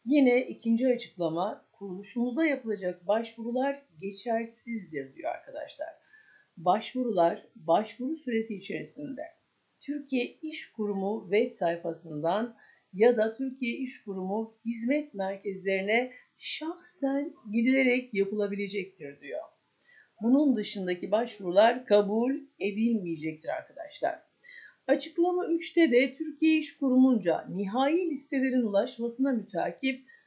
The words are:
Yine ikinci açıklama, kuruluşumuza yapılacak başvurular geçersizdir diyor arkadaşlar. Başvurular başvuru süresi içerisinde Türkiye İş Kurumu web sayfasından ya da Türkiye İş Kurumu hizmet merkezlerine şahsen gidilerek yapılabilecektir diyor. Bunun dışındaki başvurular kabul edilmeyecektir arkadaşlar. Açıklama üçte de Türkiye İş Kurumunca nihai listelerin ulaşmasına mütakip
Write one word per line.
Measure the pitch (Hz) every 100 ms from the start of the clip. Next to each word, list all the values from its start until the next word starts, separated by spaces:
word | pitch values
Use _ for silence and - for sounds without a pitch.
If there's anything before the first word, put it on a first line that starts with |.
| 226
Yine | 294 254 247 254
ikinci | 214 226 226 254
açıklama, | 240 - - 165 165 202 269 _
kuruluşumuza | _ 202 180 196 240 247 247 320
yapılacak | 262 226 202 185 180 175
başvurular | 220 226 - 226 247 277 277 - 156
geçersizdir | 196 196 247 226 226 - 240 226 165 151 135 -
diyor | 127
arkadaşlar. | - - 127 - - - - _ - _ _ _ -
Başvurular | 170 208 226 254 240 190 170 - - -
başvuru | 160 175 214 - 254 320
süresi | 254 226 220 190
içerisinde | - 160 - - 143 127 - - _ _ _ _
Türkiye | - 294 - 262 240
İş | - 311 311 -
Kurumu | - 208 196 196 220 180
web | 208 247
sayfasından | - 170 170 170 160 165 151 160 202 240 - - _ _
ya | 185 233 220
da | 220
Türkiye | 220 269 262 233 240
İş | 254 -
Kurumu | - 190 185 208 220 - 226
hizmet | 233 233 294 294
merkezlerine | 202 190 196 208 185 185 190 196 226 254 - _ _
şahsen | - - 311 349 - - 269 277 285 - 214
gidilerek | 220 233 262 254 254 247
yapılabilecektir | 196 196 208 202 196 202 202 185 - 143 143
diyor. | 143 143 - _ _ _ _ - _ _
Bunun | 226 269 302 214
dışındaki | 202 208 180 180 190
başvurular | 214 240 - 185 180 226 254 -
kabul | 208 196 220 247 277 - _
edilmeyecektir | 208 202 233 220 175 160 156 156 156
arkadaşlar. | 131 - - - - 147 - - _ - - - _ -
Açıklama | 294 - - 349 359 349
üçte | 339 - 339 320
de | 240 269
Türkiye | - 311 - 320 311
İş | 302 -
Kurumunca | 269 254 262 226 175 - -
nihai | 180 196 233 277 339 339
listelerin | 269 - 269 262 247
ulaşmasına | 220 196 254 - 233 233 269
mütakip | 233 185 175 165 - 269 262 - -